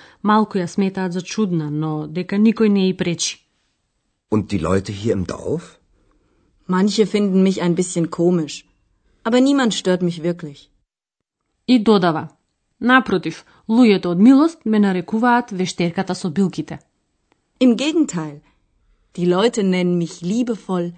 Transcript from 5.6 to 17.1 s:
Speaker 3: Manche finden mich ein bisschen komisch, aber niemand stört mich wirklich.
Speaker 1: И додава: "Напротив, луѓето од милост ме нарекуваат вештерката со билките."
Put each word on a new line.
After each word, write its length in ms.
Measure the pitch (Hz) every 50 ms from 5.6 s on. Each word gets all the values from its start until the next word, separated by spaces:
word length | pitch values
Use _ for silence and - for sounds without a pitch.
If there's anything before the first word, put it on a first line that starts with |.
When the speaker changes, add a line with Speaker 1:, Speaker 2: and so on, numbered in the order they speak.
| - - - _ _ _ _ _ _ _ _ _ _ _ _ _ _ _ _ _ _
Speaker 3:
Manche 400 | - 180 185 196 214 196 220 208
finden 360 | - - 208 208 196 185 190
mich 200 | 190 190 185 -
ein 120 | 175 175 170
bisschen 360 | 180 180 - - 175 165 165
komisch, 560 | - - 170 180 180 170 156 143 - - - _ _ _ _ _ _ _ _ _ _ _ -
aber 160 | 233 233 254
niemand 320 | 262 277 285 269 254 220 185
stört 280 | - - 185 180 175
mich 200 | 185 170 170 160
wirklich. 480 | 156 175 170 175 170 147 139 - - _ _ _ _ _ _ _ _ _ _ _ _ _ _ _ _ _ _ _ _ -
Speaker 1:
И 100 | 254 233
додава: 500 | 196 226 214 190 180 170 156 156 165 156 - _ _ _ _ _ _ _ _ _
"Напротив, 640 | 220 240 254 262 247 - 202 170 156 165 165 - - _ _ _ _ -
луѓето 380 | 220 247 254 214 196 180 180
од 120 | 180 175 175
милост 400 | 208 254 269 269 302 320 - - -
ме 140 | 220 220 214
нарекуваат 720 | 208 196 185 180 175 - 220 220 247 240 240 247 240 -
вештерката 640 | 196 180 185 175 - - 170 170 160 196 185 185 185
со 160 | - - 180
билките." 480 | 139 202 196 165 - 214 - - 160 - _ _ _ _ _ _